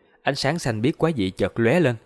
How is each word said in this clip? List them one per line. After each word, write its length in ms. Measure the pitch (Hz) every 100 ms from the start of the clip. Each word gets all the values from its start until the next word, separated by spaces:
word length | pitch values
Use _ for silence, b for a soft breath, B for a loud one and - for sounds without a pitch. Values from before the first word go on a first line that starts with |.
| b b
Ánh 120 | - 139
sáng 240 | 131 170
xanh 220 | 135 110
biếc 160 | 123 165
quái 160 | 156 151
dị 140 | 95
chợt 280 | - 98 -
lóe 200 | 113 165
lên, 160 | 147 117